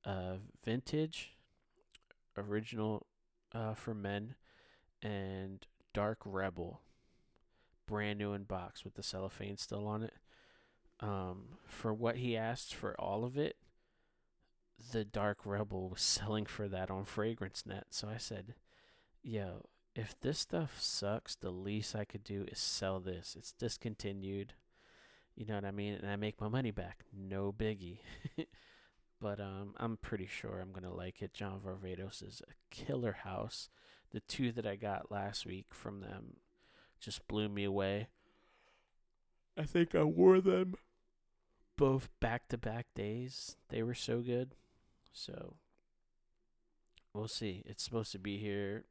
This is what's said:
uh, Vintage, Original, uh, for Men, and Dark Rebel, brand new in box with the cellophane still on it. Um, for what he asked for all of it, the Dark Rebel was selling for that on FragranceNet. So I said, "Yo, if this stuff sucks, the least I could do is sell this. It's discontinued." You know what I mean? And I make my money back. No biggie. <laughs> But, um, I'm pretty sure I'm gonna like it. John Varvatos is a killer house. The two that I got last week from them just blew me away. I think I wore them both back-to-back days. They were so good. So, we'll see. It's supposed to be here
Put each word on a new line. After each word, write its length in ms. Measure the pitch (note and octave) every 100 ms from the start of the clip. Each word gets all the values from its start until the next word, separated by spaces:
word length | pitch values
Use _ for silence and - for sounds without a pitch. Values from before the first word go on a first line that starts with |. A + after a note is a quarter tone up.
| -
uh, 320 | F#2+ F#2 F#2 G#2 -
Vintage, 720 | - A#2+ - D3+ D#3 - - - _ _ _ _ _ - _ - _ -
Original, 680 | G2+ G#2 A2 A2+ G#2+ G#2+ - _ _ _ _
uh, 220 | A#2 A2
for 200 | G#2+ -
Men, 420 | G#2+ G2+ G2+ A2 C3+ - - - - _ _
and 680 | G#2+ G2+ F#2+ F#2+ F#2+ F#2+ - _ _
Dark 280 | G#2 G#2 A2
Rebel, 580 | - F#2+ F#2+ F2 F2 - - _ _ _ _ _ _ _ _ _ -
brand 340 | G#2 G#2 G#2
new 120 | G#2
in 140 | G2+ G2+
box 400 | F#2 F2 - -
with 80 |
the 100 | -
cellophane 540 | - F#2+ F#2+ - G2+ G2+
still 280 | - G#2 G#2
on 160 | A2
it. 100 | A2 - _ - - - _ _ _ _
Um, 560 | G#2+ G2 F#2 F#2 A#2 - -
for 280 | - A2+
what 240 | G#2+ A#2 A#2+
he 200 | B2 A2+
asked 360 | A2+ A#2+ -
for 260 | - - -
all 260 | - G#2 B2
of 120 | C3+
it, 200 | D3+ - - _ _ _ _ _ _ _ _ _ _ - A#2
the 120 | A#2
Dark 420 | G#2 G#2+ G#2 G2+ G#2+
Rebel 440 | G2+ G2+ F#2+ F#2
was 120 | F#2
selling 440 | - - G#2 G#2+ G#2
for 240 | - G2+
that 200 | F#2 F#2
on 140 | F#2+
FragranceNet. 840 | G2+ - G#2+ A2+ F#2+ - - G2+ -
So 180 | - G#2+
I 80 | A2
said, 400 | - G2+ G2+ - _ - - - _ _
"Yo, 440 | - A2 F#2+ F#2+ - _ _ -
if 220 | A2 -
this 180 | C3 D3+
stuff 400 | - E3+ D#3 -
sucks, 540 | - - G2+ A2 - -
the 160 | -
least 420 | F2+ G2 G#2+ G#2+
I 120 | A2 G2+
could 180 | G#2
do 220 | - G2+ G2
is 120 | -
sell 420 | - - G2 F#2+
this. 340 | F#2 F2 - -
It's 160 | -
discontinued." 1000 | - A#2 - A#2 G#2 G2+ G2 F#2+ G2 G#2 - _ _ - - - - _ -
You 100 | G#2+
know 100 | G#2
what 100 | G2
I 60 |
mean? 220 | G2+ G#2 G2+
And 120 | G2+
I 80 | G2+
make 240 | G#2+ -
my 80 | G#2+
money 240 | B2+ B2
back. 320 | G#2 F2 - -
No 400 | G2+ F#2+ F#2+ G2+
biggie. 480 | G#2 A2 G#2 F2+ F2 - - - -
<laughs> 100 | - - - - - _ _ _
But, 200 | G#2+ G2+
um, 320 | G2 G2 G2+ -
I'm 220 | A#2 A2
pretty 300 | - G#2 F#2+
sure 340 | - G#2+ G2
I'm 100 | F#2
gonna 220 | F#2 F2+
like 280 | F2 F2+ -
it. 120 | F#2+
John 260 | - G2+ G2
Varvatos 640 | F#2+ F#2 F#2 F#2 F#2+ - -
is 160 | -
a 120 | - - _
killer 380 | - - C3+ A#2
house. 580 | F#2+ F#2+ F#2+ G#2+ - - - - - -
The 100 | A2
two 320 | - - B2
that 120 | A#2 G#2+
I 120 | G2
got 340 | G#2 F#2+ -
last 340 | G2+ G2 G2+ -
week 280 | F#2 -
from 260 | - G#2+ G2+
them 380 | G2+ G2 A2+ - _ _ _ - - _
just 260 | - - -
blew 220 | G#2+ G#2+
me 160 | G2+ G2+
away. 420 | G2 F#2+ G2+ A2 _ _ _ _ _ _ _ _ _ _ _ _ _ _ -
I 60 |
think 300 | D3+ F3 E3+
I 100 | E3+
wore 360 | D#3 D#3+ F#3 F#3
them 360 | F#3 F#3 F#3 F3+ _ _ _ _ _ _ _ _ _ -
both 340 | C#3 C3 - -
back-to-back 720 | A#2 A#2 - A#2 A2+ A2+ - -
days. 640 | G#2 A2+ B2+ - - - _
They 160 | A2+
were 100 | A2+
so 280 | A#2 - A#2+
good. 340 | A#2+ B2 C3 - _ _ _ _ -
So, 460 | - - - - - _ _ _ _ _ _ _ _ _ _ _ _ _ - _
we'll 140 | G#2 A2
see. 340 | - A2 F#2 -
It's 180 | -
supposed 300 | - A#2 A2
to 60 | G2
be 180 | G2 G2+
here 480 | G#2+ G2+ G2+ G#2 -